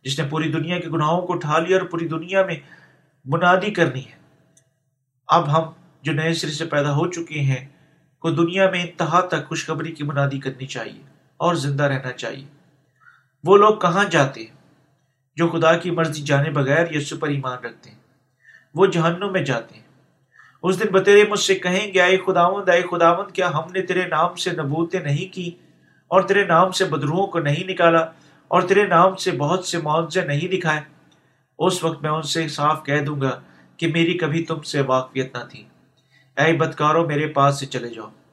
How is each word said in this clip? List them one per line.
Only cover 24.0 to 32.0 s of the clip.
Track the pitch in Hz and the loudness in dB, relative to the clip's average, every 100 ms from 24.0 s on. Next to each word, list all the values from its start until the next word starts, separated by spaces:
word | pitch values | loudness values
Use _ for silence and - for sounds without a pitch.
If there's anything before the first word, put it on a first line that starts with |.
| 180 | -2
نام | 156 175 - | 0 -2 -2
سے | 180 | -6
نبوتیں | 156 143 151 170 185 | -4 -4 -2 -2 -4
نہیں | 147 143 190 | -2 -4 -4
کی | 185 175 - _ _ _ _ _ | -10 -10 -12 _ _ _ _ _
اور | 180 | 2
تیرے | 185 196 185 | 4 2 4
نام | 165 185 | 4 4
سے | - 185 | 2 -2
بدروحوں | 147 139 170 196 | -2 -2 -2 -2
کو | 170 | -2
نہیں | 143 151 185 | -2 -2 -4
نکالا | 180 170 165 160 - _ _ _ | 2 4 4 0 -10 _ _ _
اور | 180 | 0
تیرے | 180 196 196 | 2 2 4
نام | 170 190 190 | 6 4 2
سے | 185 | -4
بہت | 143 147 185 - | -2 0 0 -2
سے | 170 | -6
معجزے | 151 156 165 185 | 0 -2 0 -4
نہیں | 151 143 180 | -2 -2 -2
دکھائے؟" | 185 160 151 147 _ _ _ _ _ _ - | -2 -2 -2 -6 _ _ _ _ _ _ -2
اس | 175 175 | -2 0
وقت | 165 143 | -4 -4